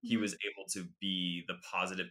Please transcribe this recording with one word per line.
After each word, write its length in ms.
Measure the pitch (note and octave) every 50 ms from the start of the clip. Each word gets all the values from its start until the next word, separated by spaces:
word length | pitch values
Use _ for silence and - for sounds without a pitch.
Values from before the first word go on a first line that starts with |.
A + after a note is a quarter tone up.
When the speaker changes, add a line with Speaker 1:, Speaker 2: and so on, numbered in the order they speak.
Speaker 1:
he 120 | - A2+ A#2
Speaker 2:
Mm-hmm. 60 | A2
Speaker 1:
was 120 | G#2+ G2 F#2
able 320 | - G#2 G2+ - G2 F#2+ -
to 180 | - G2 F2+ F2 - -
be 420 | G2 G2 F#2+ F2+ F2+ F2 F2 F2 E2
the 80 | - F2+ F2 - -
positive 380 | - F2+ F#2 F#2 F#2 F#2 F2 F2+